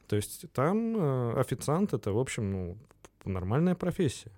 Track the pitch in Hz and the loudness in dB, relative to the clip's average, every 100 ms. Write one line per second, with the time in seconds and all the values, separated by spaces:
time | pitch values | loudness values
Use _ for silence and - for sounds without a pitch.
0 | - 104 - - 170 - 147 214 226 220 | -2 -2 -2 -8 -8 0 2 2 0 2
1 | 147 127 120 - - 131 - 165 208 120 | 2 2 0 0 0 -2 0 2 2 0
2 | 104 104 131 - 98 98 87 101 - _ | 0 0 0 -2 -2 -2 -4 -8 -16 _
3 | - _ 98 92 92 131 180 175 180 175 | -20 _ -4 -2 0 2 2 2 -2 0
4 | 147 - - | 0 -2 -10